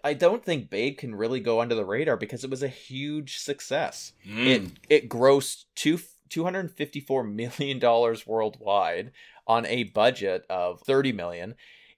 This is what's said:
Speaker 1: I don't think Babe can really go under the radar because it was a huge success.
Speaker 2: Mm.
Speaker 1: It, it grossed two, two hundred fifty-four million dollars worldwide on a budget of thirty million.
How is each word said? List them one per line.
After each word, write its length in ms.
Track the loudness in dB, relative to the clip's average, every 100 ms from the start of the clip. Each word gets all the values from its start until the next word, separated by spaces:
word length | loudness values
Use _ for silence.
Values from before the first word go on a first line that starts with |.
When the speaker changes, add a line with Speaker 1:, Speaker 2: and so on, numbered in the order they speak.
Speaker 1:
I 100 | -4
don't 300 | 2 4 2
think 260 | 0 -4 -4
Babe 280 | -2 -2 -4
can 180 | -8 -4
really 240 | -4 -2
go 220 | 0 0
under 140 | 2 0
the 100 | -2
radar 320 | -2 0 -2
because 260 | -4 -8
it 60 | -8
was 140 | -6
a 40 | -6
huge 680 | -8 -14 -10 -8 -8 -8 -10
success. 760 | -8 -8 -4 -4 -4 -8 -16 -18 -12
Speaker 2:
Mm. 200 | -2 2
Speaker 1:
It, 240 | 2 0 -8 4
it 200 | 4 4
grossed 560 | 2 6 6 4 -8 -14 -4
two, 240 | 0 0 -4 _ _
two 160 | -6
hundred 260 | -4 -4 -6
fifty-four 520 | -6 -8 -8 -4 -2
million 560 | -2 -6 -8 -6 -6 0
dollars 480 | 4 6 4 0 -2
worldwide 840 | -2 -2 -2 0 2 2 -2 -8 -14 -20 -8 0
on 180 | 2 2
a 160 | -2
budget 600 | 0 4 4 4 0 -2 -2
of 320 | -2 -2 -2
thirty 320 | 0 2 2
million. 420 | -2 -6 -8 -10 -14 -20 -20 _